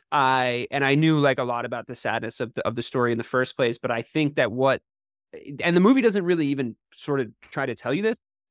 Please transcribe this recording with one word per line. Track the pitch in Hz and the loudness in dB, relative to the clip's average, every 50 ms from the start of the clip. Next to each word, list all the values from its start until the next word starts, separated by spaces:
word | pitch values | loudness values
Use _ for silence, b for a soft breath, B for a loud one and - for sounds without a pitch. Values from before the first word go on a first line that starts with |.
| - _ | -8 _
I, | 156 147 135 131 131 127 127 123 120 120 120 - | 0 2 2 4 2 2 2 0 -2 -4 -4 -4
and | - 139 139 | -2 0 2
I | 135 139 | 2 4
knew, | 151 160 160 156 147 | 4 4 4 4 4
like, | 143 139 131 135 | 4 2 2 0
a | 127 | -2
lot | 120 120 120 120 | -4 -4 -4 -6
about | 117 123 120 113 - | -6 -6 -8 -8 -10
the | 120 | -12
sadness | - - 117 107 113 113 113 - - | -8 -6 -4 -4 -4 -4 -8 -8 -8
of | 127 113 - | -8 -8 -6
the, | - - | -6 -4
of | 107 113 | -4 -4
the | 120 113 | -4 -6
story | - - 131 123 120 | -4 -2 0 0 2
in | 117 117 | 0 -2
the | 113 | -2
first | - - 127 127 - - - | -2 -2 -2 -2 -2 -2 0
place, | 131 117 120 - | 0 0 0 -2
but | - 120 | -4 -4
I | 117 117 117 | -4 -4 -6
think | - - 160 151 143 147 | -4 -2 0 0 0 0
that | - 127 107 | 0 0 0
what, | 110 127 131 135 127 - - _ _ _ _ _ _ _ _ _ - - - - 147 - | 0 0 2 2 2 0 -4 _ _ _ _ _ _ _ _ _ -20 -20 -18 -14 -10 -4
and | - 175 170 | -2 2 4
the | 180 | 6
movie | 185 220 269 262 | 6 6 6 6
doesn't | 247 226 190 202 170 | 4 2 2 2 2
really | 175 180 165 151 139 | 2 0 2 0 0
even | 143 139 131 117 110 - _ _ _ | -2 -2 -4 -4 -6 -10 _ _ _
sort | - - 151 143 135 | -12 -6 -4 -2 -2
of | 123 107 - _ | -2 -4 -8 _
try | - - - 147 135 | -20 -10 -6 -6 -4
to | 127 113 | -4 -6
tell | - - 120 143 | -6 -4 -2 -2
you | 185 | 0
this. | 208 220 240 - _ _ _ _ _ _ | 0 -2 -2 -4 _ _ _ _ _ _